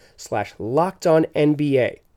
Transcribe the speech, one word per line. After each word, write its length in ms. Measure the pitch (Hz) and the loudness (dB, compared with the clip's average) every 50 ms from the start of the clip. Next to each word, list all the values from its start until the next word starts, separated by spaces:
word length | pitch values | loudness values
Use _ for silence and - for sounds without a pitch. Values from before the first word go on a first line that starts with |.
| _ _ _ | _ _ _
slash 380 | - - - 120 107 104 - - - | -20 -10 -6 -4 -4 -4 -6 -8 -10
locked 480 | 92 113 127 151 175 190 - - - 175 | -8 -2 0 0 0 -2 -4 -2 0 2
on 180 | 160 160 160 - - | 2 2 2 0 0
N 200 | 160 147 151 147 | 0 2 2 2
B 220 | 143 147 143 135 | 0 0 0 0
A. 240 | 131 117 - - - _ _ _ | 2 0 0 -4 -8 _ _ _